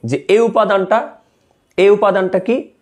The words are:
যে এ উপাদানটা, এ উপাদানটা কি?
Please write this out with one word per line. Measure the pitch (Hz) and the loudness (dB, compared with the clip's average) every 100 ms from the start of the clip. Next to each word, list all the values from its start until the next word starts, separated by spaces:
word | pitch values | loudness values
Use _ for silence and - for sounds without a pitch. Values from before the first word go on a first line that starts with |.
| 117 | -6
যে | 143 - 208 | -8 0 0
এ | 233 | 2
উপাদানটা, | - 208 196 185 220 294 - _ _ _ _ _ - | 0 0 -2 0 -2 -4 -16 _ _ _ _ _ 0
এ | 196 202 | 4 4
উপাদানটা | 208 190 185 185 190 | 2 0 -2 -4 -2
কি? | 247 - _ | -4 -6 _